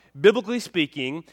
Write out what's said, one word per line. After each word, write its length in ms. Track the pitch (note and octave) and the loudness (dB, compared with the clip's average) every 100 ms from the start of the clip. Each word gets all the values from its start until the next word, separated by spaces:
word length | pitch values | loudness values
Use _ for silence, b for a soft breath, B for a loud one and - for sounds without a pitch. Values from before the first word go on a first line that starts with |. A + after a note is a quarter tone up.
| b C#3 | b 2
biblically 420 | F3 G#3+ G3 A#3+ | 4 4 0 -6
speaking, 640 | - F3+ D3 - B2+ D3+ - | -4 -2 -2 -2 -6 -6 -12